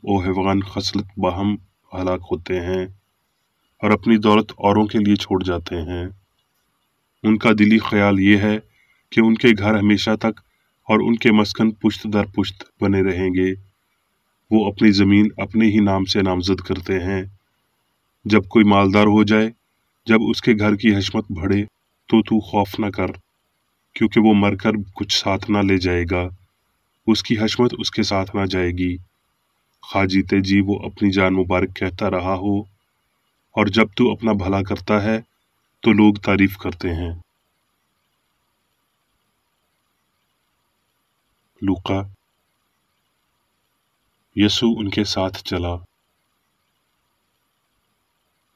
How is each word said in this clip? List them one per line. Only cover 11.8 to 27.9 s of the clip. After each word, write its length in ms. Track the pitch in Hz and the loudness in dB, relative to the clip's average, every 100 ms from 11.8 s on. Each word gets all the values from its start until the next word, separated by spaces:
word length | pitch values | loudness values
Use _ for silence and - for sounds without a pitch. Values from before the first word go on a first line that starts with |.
| 110 - 110 | -4 -4 -4
در 120 | 104 98 | -2 -2
پشت 380 | - 95 - - - | -4 -6 -8 -18 -6
بنے 200 | 101 98 | -2 0
رہیں 280 | 95 87 92 | 0 -2 -2
گے۔ 240 | 90 92 95 - _ _ _ _ _ _ _ - | 0 -2 -4 -12 _ _ _ _ _ _ _ -2
وہ 140 | 107 101 | 0 0
اپنی 260 | 98 110 | 2 4
زمین 360 | 98 98 101 104 - | 4 4 4 2 -2
اپنے 280 | 98 113 110 | -6 0 2
ہی 140 | 107 | 2
نام 260 | 101 95 95 | 2 0 -2
سے 160 | 104 | -2
نامزد 400 | 98 90 90 92 | 0 -2 -2 -4
کرتے 380 | - 92 90 95 | -4 -8 -4 -4
ہیں۔ 240 | 87 95 98 - _ _ _ _ _ _ _ _ 104 | -4 -6 -8 -14 _ _ _ _ _ _ _ _ 0
جب 220 | 104 - | 0 4
کوئی 180 | 117 104 | 4 6
مالدار 380 | 101 98 104 | 6 4 4
ہو 200 | 104 107 | 4 4
جائے، 260 | 104 107 110 - _ _ _ _ - | 4 2 0 -4 _ _ _ _ 0
جب 120 | 113 120 | 2 2
اس 120 | 113 | -2
کے 120 | - 110 | 0 2
گھر 160 | 104 101 | 2 2
کی 200 | 113 98 | 2 2
حشمت 360 | 95 110 - | 0 -4 -6
بڑھے، 340 | 92 95 101 104 _ _ _ - | -6 -2 -2 -4 _ _ _ 0
تو 140 | 113 | 0
تو 180 | 107 110 | 2 -2
خوف 400 | - 107 98 - | -2 -4 -4 -4
نہ 60 | 104 | -6
کر، 220 | 98 92 90 _ _ _ _ _ _ _ | -4 -6 -8 _ _ _ _ _ _ _
کیونکہ 280 | - 107 117 | -4 0 4
وہ 120 | 110 | 4
مر 220 | 104 101 98 | 4 2 0
کر 160 | 117 107 101 - | -2 -4 -6 -10
کچھ 240 | 104 - | -6 -4
ساتھ 320 | 101 98 101 | -4 -4 -2
نہ 60 | 101 | -2
لے 200 | 98 95 | 0 0
جائے 260 | 90 90 87 | 0 -2 -2
گا، 180 | 90 90 90 _ _ _ _ _ _ - | -4 -4 -10 _ _ _ _ _ _ -2
اس 160 | 110 | 0
کی 120 | - 110 | 0 -2
حشمت 340 | 107 - 123 - | -2 0 -2 -2
اس 140 | 110 | -8